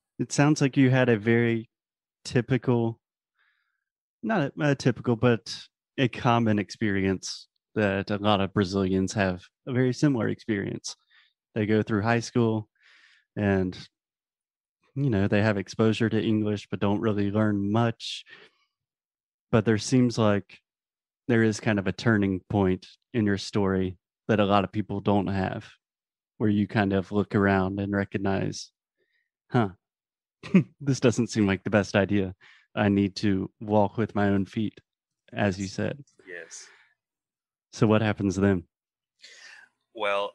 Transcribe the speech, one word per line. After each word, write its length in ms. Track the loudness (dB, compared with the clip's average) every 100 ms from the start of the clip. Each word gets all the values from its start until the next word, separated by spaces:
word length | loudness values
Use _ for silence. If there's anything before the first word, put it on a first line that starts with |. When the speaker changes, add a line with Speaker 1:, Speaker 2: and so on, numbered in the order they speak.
| _ _
Speaker 1:
It 140 | -6
sounds 300 | 2 2 4
like 160 | 0 2
you 120 | 4
had 200 | 4 4
a 80 | 2
very 520 | 2 2 2 -2 -6 _ _ _ _ _
typical, 760 | -4 -4 0 -2 0 0 0 -4 _ _ _ _ _ _ _ _ _ _ _ _
not 280 | -4 -2 -2 -2
a, 140 | 0
a 40 | 2
typical, 400 | 0 -2 -2 0
but 360 | 2 0 -2 -16 -18 _ _ -2
a 100 | -2
common 500 | 0 0 2 2 0
experience 920 | -2 -4 -2 0 0 -2 -4 -14 -18 _ _ -2
that 360 | 0 0 -2
a 60 | -2
lot 220 | 2 2
of 140 | 2
Brazilians 580 | 0 0 0 0 0 0
have 300 | 0 -2 -2 -12 _ -6
a 60 |
very 200 | -2 0
similar 360 | 2 0 2 -2
experience. 640 | -4 -4 -4 -4 -8 -12 -16 _ _ _ _ _
They 120 | -6 0
go 180 | 0
through 200 | 2 -2
high 180 | 0 -2
school 480 | 0 0 0 0 -6 _ _ _ _ _ _ -4
and, 420 | 0 2 0 -6 -18 _ _ _ _ _ _ _ _ _ _ -4
you 140 | -2
know, 180 | 0 0
they 140 | 2
have 160 | 2 0
exposure 500 | -6 0 0 2 0
to 140 | 0
English, 440 | 0 0 0 -4 -6
but 100 | -4
don't 220 | -2 0
really 280 | -2 -2 -2
learn 400 | 0 0 0 0
much. 500 | 0 0 -4 -12 -14 -16 -20 -20 _ _ _ _ _ _ _ _ _ _
But 140 | 0 2
there 120 | 0
seems 400 | 2 2 2 2
like 420 | 2 2 -4 -20 _ _ _ _ _ _ -2
there 160 | 2
is 160 | 2 0
kind 180 | -2 -2
of 100 | -2
a 40 |
turning 480 | -2 0 2 2 -2 -2
point 360 | 0 2 0 -6 -20 _
in 120 | -2 -2
your 120 | -2
story 600 | -4 -2 0 0 -2 -8 _ _ -2
that 100 | 0
a 60 | 4
lot 180 | 2
of 80 | 0
people 300 | -4 -6 -4
don't 260 | 0 0 0
have, 400 | -2 -4 -6 -14 _ _ _ _ _ _ _
where 120 | 0
you 180 | 2 0
kind 260 | 0 2
of 180 | 0 0
look 240 | -2 0 2
around 440 | 2 2 0 -4
and 140 | -4
recognize, 800 | -4 -4 -4 -4 -2 -4 -8 -14 _ _ _ _ _ _ _ _
"Huh, 180 | -2 -2 -6 _ _ _ _ _ _
<laughs> 360 | 0 0 0 _
this 180 | -4 0
doesn't 280 | 2 2 -2
seem 180 | 0 0
like 160 | 0
the 60 | 0
best 260 | 0 2 0
idea. 400 | 0 0 -4 -8 _ -20 _ -2
I 140 | 2
need 260 | 2 0 0
to 340 | -2 -2 -4 _
walk 360 | -2 0 0 -2
with 180 | -4 0
my 140 | 0
own 160 | 0 -2
feet," 340 | -4 -6 -8 _ _ _ _ _
as 240 | -2 -2 -2
you 60 | -8
Speaker 2:
Yes. 80 |
Speaker 1:
said. 300 | -6 -6 -8 -16 _ -20
Speaker 2:
Yes. 400 | -18 -18 -20 -20 _ _ _ _ _ _ _ _ _ _
Speaker 1:
So 120 | -2 2
what 140 | 2
happens 340 | 2 -2 -2 2
then? 280 | 2 2 -2 _ _ _ _ _ -20 -20 -20 -20 -20 _ _
Speaker 2:
Well, 400 | -6 -4 -2 -4